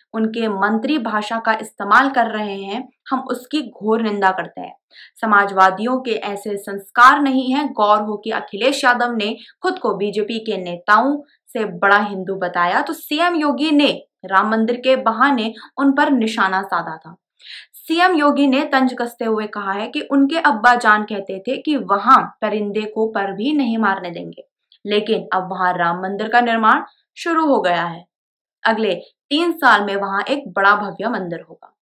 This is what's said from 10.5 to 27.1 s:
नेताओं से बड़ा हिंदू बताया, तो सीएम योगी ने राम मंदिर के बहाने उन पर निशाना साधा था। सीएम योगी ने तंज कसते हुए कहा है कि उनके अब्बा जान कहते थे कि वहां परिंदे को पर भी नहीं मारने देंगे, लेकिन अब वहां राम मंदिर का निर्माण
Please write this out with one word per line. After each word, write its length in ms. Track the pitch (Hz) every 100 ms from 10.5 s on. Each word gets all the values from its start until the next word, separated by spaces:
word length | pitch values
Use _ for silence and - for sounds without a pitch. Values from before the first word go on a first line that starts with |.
| 190
नेताओं 600 | 180 175 - 214 254 294 285 _ _ 233
से 100 | 208
बड़ा 320 | 175 196 202
हिंदू 360 | 214 196 190 190
बताया, 460 | 196 180 175 208
तो 120 | 294
सीएम 420 | 311 - 302 349 349
योगी 360 | 302 240 311
ने 180 | 294 285 - - _ 185
राम 240 | 190 208
मंदिर 240 | 220 220 240
के 180 | 262 262
बहाने 560 | 220 214 262 262 220 220 - -
उन 140 | 277
पर 200 | 269 294
निशाना 500 | 269 220 226 190 190
साधा 320 | 196 175 160 160
था। 180 | 160 170 _ _ - - - -
सीएम 380 | - 330 359 339
योगी 320 | 294 269 285
ने 160 | 262 302
तंज 300 | 262 254 247
कसते 260 | 240 - 226
हुए 220 | 214 214
कहा 240 | 208 202
है 140 | 202 226
कि 140 | 302
उनके 360 | - 277 277 320
अब्बा 320 | 311 220 240 240
जान 260 | 226 214
कहते 360 | 214 208 196 190
थे 180 | 190 269
कि 180 | - 285
वहां 440 | 185 196 202 254 - -
परिंदे 440 | 214 208 208 208 214
को 220 | 220 220
पर 220 | 220 196
भी 200 | 190 240
नहीं 240 | 302 254 226
मारने 320 | 208 190 180
देंगे, 360 | 170 170 165 - _ _ _ 202
लेकिन 420 | 208 214 202 175
अब 180 | 185 180
वहां 220 | 185 180 175
राम 260 | 170 180
मंदिर 260 | 190 196 220
का 120 | 240
निर्माण 420 | 233 226 220 277 - _ _